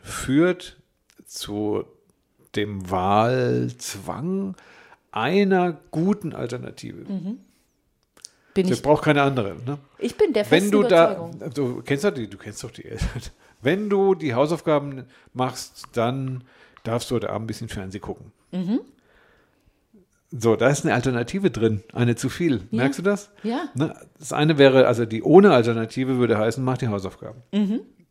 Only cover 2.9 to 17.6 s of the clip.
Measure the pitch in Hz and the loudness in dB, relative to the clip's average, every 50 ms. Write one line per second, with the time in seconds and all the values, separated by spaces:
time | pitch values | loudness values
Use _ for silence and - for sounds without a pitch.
2.9 | 95 92 90 98 101 107 113 120 131 131 123 123 123 123 123 120 120 - - - | -4 -2 0 2 2 4 2 2 2 0 0 0 0 -2 -2 -4 -6 -10 -12 -12
3.9 | - 101 - - - - 139 180 190 196 196 196 185 - - - - - - - | -12 -10 -10 -10 -8 -6 -6 -6 -4 -4 -6 -8 -10 -12 -18 -20 -20 -20 -20 -20
4.9 | - _ _ _ - 107 113 139 180 202 208 190 190 180 180 175 160 - - _ | -20 _ _ _ -8 -4 -2 0 2 2 2 4 4 2 2 0 -2 -6 -12 _
5.9 | - 156 170 196 208 208 180 151 - - 127 120 123 123 127 - - - - - | -4 -2 0 0 0 -2 -4 -8 -8 -8 -8 -8 -8 -8 -10 -12 -14 -14 -14 -14
6.9 | - - - - 196 185 160 196 240 285 - _ _ _ _ _ _ _ _ _ | -14 -14 -12 -10 -10 -8 -8 -8 -10 -12 -14 _ _ _ _ _ _ _ _ _
7.9 | _ _ _ _ _ _ - - _ _ _ _ _ 196 180 - 123 113 - 139 | _ _ _ _ _ _ -20 -20 _ _ _ _ _ -2 0 0 0 0 2 4
8.9 | 151 143 - 156 147 143 139 139 135 127 104 98 85 - 117 127 143 143 - _ | 2 4 4 2 2 4 2 2 0 0 -2 -4 -6 -8 -10 -10 -10 -10 -12 _
9.9 | _ - - 240 - - 427 349 247 220 202 - - 170 196 208 202 208 202 - | _ -8 -8 -6 0 0 0 2 2 0 2 4 4 4 4 4 4 2 4 6
10.9 | 185 165 170 - 190 - - - 170 - 110 160 - 147 139 123 127 - 120 - | 6 6 6 6 2 -2 -8 -12 -12 -12 -12 -8 -6 -4 -4 -4 -4 -6 -4 -4
11.9 | 139 139 196 208 170 135 110 98 101 95 - 107 101 - - 117 - - - - | -4 -2 0 -2 -2 -4 -6 -10 -12 -16 -16 -16 -14 -14 -14 -16 -16 -16 -14 -14
12.9 | 113 107 - - - 120 - - - _ _ _ _ _ 107 135 170 196 214 208 | -6 -4 -4 -4 -4 -8 -12 -14 -18 _ _ _ _ _ -2 0 0 0 0 0
13.9 | 202 196 196 196 190 160 160 139 117 123 143 151 175 156 - 170 151 143 143 143 | 0 2 4 4 2 2 0 -2 0 0 0 0 0 -2 0 0 0 0 0 -4
14.9 | 135 131 123 - _ _ _ _ - 120 131 127 120 - - - - - - - | -10 -12 -16 -18 _ _ _ _ -6 -4 -4 -4 -4 -8 -14 -16 -18 -20 -20 -8
15.9 | - 120 113 120 131 135 131 131 131 127 - _ _ _ - _ _ - - 110 | -4 -2 0 0 0 -2 -4 -6 -8 -10 -12 _ _ _ -20 _ _ -12 -6 -4
16.9 | 113 - - - 131 113 101 98 98 104 113 110 104 - | -4 -4 -2 -2 -4 -4 -4 -4 -6 -6 -6 -8 -8 -10